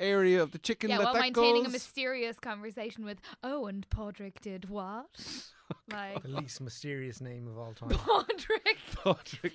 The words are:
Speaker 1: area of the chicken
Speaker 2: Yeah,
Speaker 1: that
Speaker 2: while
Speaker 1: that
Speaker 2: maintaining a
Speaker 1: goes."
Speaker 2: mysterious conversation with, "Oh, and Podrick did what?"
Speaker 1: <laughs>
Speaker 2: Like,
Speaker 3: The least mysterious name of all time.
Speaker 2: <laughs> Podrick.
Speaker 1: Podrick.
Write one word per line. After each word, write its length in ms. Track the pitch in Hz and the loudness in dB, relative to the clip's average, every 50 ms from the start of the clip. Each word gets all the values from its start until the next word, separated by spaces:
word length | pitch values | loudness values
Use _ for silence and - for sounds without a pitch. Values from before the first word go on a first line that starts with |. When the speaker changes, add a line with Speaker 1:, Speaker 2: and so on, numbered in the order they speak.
Speaker 1:
area 420 | 180 196 196 196 190 185 180 180 165 | 2 4 4 6 8 8 8 6 6
of 80 | 147 | 2
the 60 | - | 0
chicken 320 | 156 - - 226 - - 214 | -4 -2 -2 -2 0 0 2
Speaker 2:
Yeah, 80 | 247 | 4
Speaker 1:
that 60 | 220 202 | 4 4
Speaker 2:
while 80 | 240 247 | 4 6
Speaker 1:
that 80 | 233 | 4
Speaker 2:
maintaining 400 | 254 254 247 233 233 240 233 240 | 4 4 6 6 8 8 8 6
a 40 | 254 | 4
Speaker 1:
goes." 60 | 254 247 | 2 -2
Speaker 2:
mysterious 680 | 254 - - - 277 262 254 262 254 233 233 233 - | -4 -6 -6 -6 -4 -2 -2 0 -2 -2 -4 -4 -6
conversation 640 | - 240 214 208 208 226 208 247 214 226 208 - 214 | -8 -8 -8 -8 -10 -10 -8 -8 -8 -8 -8 -8 -10
with, 140 | 208 202 190 - - - - | -10 -10 -10 -14 -18 -14 -10
"Oh, 260 | - 254 285 294 247 | -6 -4 -4 -4 -4
and 200 | 202 196 202 190 - | -4 -6 -6 -4 -2
Podrick 520 | - 214 214 208 202 - 202 196 - - | -4 -4 -2 -8 -10 -12 -14 -14 -14 -14
did 280 | - 208 190 185 180 185 | -12 -12 -10 -10 -10 -8
what?" 360 | 208 208 185 185 208 233 277 359 - | -8 -8 -8 -8 -8 -10 -12 -14 -16
Speaker 1:
<laughs> 360 | - - - - 254 - - - _ _ - - - _ - | -16 -14 -12 -12 -12 -14 -16 -20 _ _ -12 -12 -12 _ -10
Speaker 2:
Like, 300 | 214 208 202 196 202 202 | -10 -8 -8 -8 -8 -8
Speaker 3:
The 60 | - 131 | -8 -8
least 320 | 135 147 151 127 - - | -8 -8 -8 -8 -10 -10
mysterious 600 | 135 120 - - - 143 143 135 131 131 110 - | -10 -12 -12 -10 -8 -8 -6 -6 -6 -8 -10 -10
name 260 | 127 127 123 120 120 | -10 -10 -10 -10 -12
of 100 | 117 110 | -12 -10
all 160 | 113 117 113 110 | -10 -12 -12 -12
time. 160 | - - - | -10 -2 0
Speaker 2:
<laughs> 0 | |
Podrick. 880 | - - - - 427 392 - - 440 349 - - 440 - - 415 - - - - - - - | 0 2 4 4 4 4 2 0 -4 -4 -2 0 -2 2 2 2 0 0 -4 -8 -10 0 2
Speaker 1:
Podrick. 500 | - 254 - - - - - - 175 | 2 2 2 -2 -10 -10 -6 -6 -6